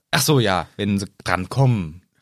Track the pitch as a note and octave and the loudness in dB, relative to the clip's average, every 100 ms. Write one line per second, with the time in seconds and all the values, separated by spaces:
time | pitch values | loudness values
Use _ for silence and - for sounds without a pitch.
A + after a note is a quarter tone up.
0 | _ D3+ D3 C#3+ G#2+ F#2 - - G#2 G2 | _ -2 2 2 2 0 -2 -6 -2 -2
1 | F#2 _ - F2+ F2+ B2 C3 A2+ E2 F2 | -4 _ -4 -4 -2 0 2 2 -4 -12
2 | _ _ | _ _